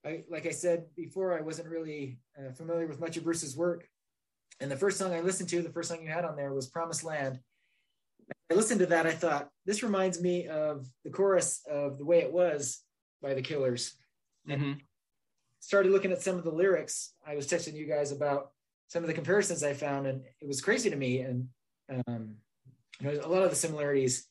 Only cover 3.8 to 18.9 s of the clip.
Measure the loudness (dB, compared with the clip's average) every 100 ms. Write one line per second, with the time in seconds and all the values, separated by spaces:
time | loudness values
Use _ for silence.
3.8 | -8 _ _ _ _ _ _ -10 -6 0
4.8 | 0 2 -2 0 0 0 -2 -2 -2 -6
5.8 | -6 -6 -4 -4 -4 -4 -4 -4 -6 -6
6.8 | -4 -4 -4 -2 -2 -4 _ _ _ _
7.8 | _ _ _ _ _ -16 _ 4 4 4
8.8 | 6 6 4 2 0 0 -4 _ -4 -2
9.8 | 0 2 2 2 0 0 -2 -2 -2 -2
10.8 | -10 _ -10 2 4 6 2 -4 -4 -2
11.8 | -2 -4 4 6 6 4 2 2 -4 -8
12.8 | _ _ _ _ -4 -2 -2 0 0 0
13.8 | -6 -10 _ _ _ _ -6 -2 -2 -4
14.8 | _ _ _ _ _ _ _ _ 2 4
15.8 | 6 6 4 0 0 -2 -2 2 4 4
16.8 | 0 -8 -10 _ -8 -6 -2 -2 -2 -8
17.8 | -2 -2 -2 -2 0 0 -2 _ _ _
18.8 | _